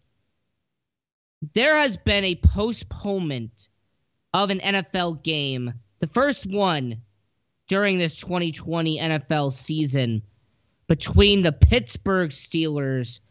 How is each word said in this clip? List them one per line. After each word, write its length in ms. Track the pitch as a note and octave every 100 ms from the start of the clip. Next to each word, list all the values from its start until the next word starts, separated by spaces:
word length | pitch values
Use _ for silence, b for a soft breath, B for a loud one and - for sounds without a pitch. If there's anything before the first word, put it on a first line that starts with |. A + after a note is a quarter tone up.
| _ _ _ _ _ _ _ _ _ _ _ _ _ - D3+
There 200 | G#3 C#4
has 220 | D4+ C#4+ F3
been 260 | - G3+
a 140 | F#3+ E3+
postponement 1300 | - G3 A3 A3+ - - G3+ G3 E3 C3 A2+ - - _ _ _ _ _ _
of 180 | F#3 G3
an 100 | G3
N 160 | G3 G3
F 180 | -
L 200 | F#3+ F3
game, 600 | D#3 D#3+ D#3 C#3 C3 B2 A#2+ _ -
the 80 | D#3+
first 400 | A#3 C#4+ B3+ F#3+
one 560 | G3+ F#3+ D#3 B2 A2+ - _ _ _ _ _ -
during 320 | F#3+ G3+ F#3
this 160 | E3 -
twenty 360 | - F3+ E3+
twenty 480 | - - E3 D#3+ D#3
N 100 | D#3+
F 180 | D#3 -
L 220 | D3+ C#3+
season, 720 | C3 - D#3 D3 C3+ A#2+ A2 - _ _ _ _ _ -
between 560 | D#3+ - G3 G3+ G3+
the 80 | E3+
Pittsburgh 800 | C#3+ - - - - G3 F#3+ E3
Steelers 880 | - - E3 D#3+ D3 C3+ C3 A#2+ - _